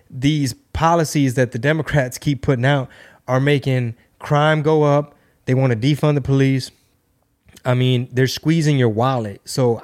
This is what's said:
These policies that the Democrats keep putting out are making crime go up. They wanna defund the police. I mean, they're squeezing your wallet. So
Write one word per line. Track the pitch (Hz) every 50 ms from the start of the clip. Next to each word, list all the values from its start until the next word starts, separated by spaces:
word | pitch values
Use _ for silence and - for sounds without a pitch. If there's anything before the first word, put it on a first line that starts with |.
| _ _
These | 170 131 127 143 156 151 139 120 110 - _ _
policies | - - 156 165 170 170 160 - - 151 139 131 117
that | 131 127 117
the | - 120
Democrats | 117 143 160 160 147 - - 151 127 123 - -
keep | - 151 143 127
putting | - - 139 120 123
out | 139 143 139 123 - - - - - - _ _
are | - 127 131
making | 135 143 147 135 - 139 131 127 120 117 113 - _ _ _ -
crime | - - 151 147 151 156 156 156
go | 139 156 156 156 151
up. | 147 143 147 147 - - _ _ _ _ _ _
They | - 131
wanna | 127 135 131 120
defund | 107 120 143 151 131 - 151 147
the | 143
police. | 123 139 139 135 139 135 135 131 - - - _ _ _ _ _ _ _ _ _ _ _ _ _ _ _ - - -
I | 131 127
mean, | 123 127 127 127 120 127 -
they're | - 131 131 117
squeezing | - - - 151 165 165 151 151 147 135
your | 123 113
wallet. | 104 110 120 135 135 123 110 104 98 - _
So | - - 143 131 120 117 107